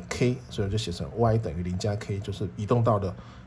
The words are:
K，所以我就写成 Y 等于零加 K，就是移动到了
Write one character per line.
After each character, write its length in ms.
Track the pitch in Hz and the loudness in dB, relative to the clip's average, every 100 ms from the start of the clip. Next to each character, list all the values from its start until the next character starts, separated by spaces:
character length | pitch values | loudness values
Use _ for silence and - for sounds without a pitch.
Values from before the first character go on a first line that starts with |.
| - | -4
K， 300 | - 123 123 - | 0 2 2 -6
所 120 | - | -4
以 40 | 98 | 0
我 40 | |
就 60 | 110 | 0
写 140 | - | -2
成 180 | 87 76 98 | -4 -4 2
Y 220 | 117 113 | 4 4
等 120 | 110 78 | 2 -2
于 60 | |
零 120 | 90 90 | -2 -2
加 160 | 104 104 | 0 -2
K， 240 | - 98 | -2 -4
就 120 | 101 | -4
是 160 | 95 98 - | -4 -4 -4
移 120 | 104 | 2
动 160 | 120 | 4
到 160 | 120 104 | 6 4
了 160 | 95 - - - | 2 -6 -12 -16